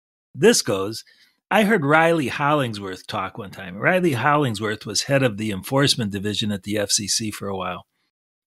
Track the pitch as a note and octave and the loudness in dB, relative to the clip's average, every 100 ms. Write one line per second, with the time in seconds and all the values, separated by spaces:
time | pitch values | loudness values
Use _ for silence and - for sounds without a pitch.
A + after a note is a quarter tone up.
0 | _ _ _ B2 G3 A#3+ - G2 G2+ A2+ | _ _ _ 4 4 6 2 -2 -2 -8
1 | - _ _ _ - F#3+ G3+ A3 C#3 D#3 | -14 _ _ _ 0 2 4 2 4 6
2 | E3 E3+ A#2+ - C#3+ D3+ B2 G2+ G2 F2+ | 6 4 0 0 2 2 0 -4 -8 -10
3 | - G#2+ F#2+ - F#2+ - F#2 G2 C#3 F#3 | -8 -8 -6 -10 -14 -12 -12 -4 0 2
4 | F3+ A#2+ C#3+ D3 C3+ G2+ G#2+ G#2+ A2+ G2 | 2 2 2 2 0 -2 -4 -4 -4 -6
5 | - C#3 C3 G2+ A2 F#2+ - C3+ C#3 - | 0 2 2 0 -4 -6 -2 2 2 2
6 | G#2 G2 G#2 G#2 G#2+ G2+ - G#2 - - | -2 -2 -4 -2 -2 -4 -4 -4 0 -2
7 | G2 - A2 - G2+ F#2+ F2+ F2+ - _ | -2 -4 -4 -8 -8 -6 -6 -8 -14 _
8 | _ _ _ _ | _ _ _ _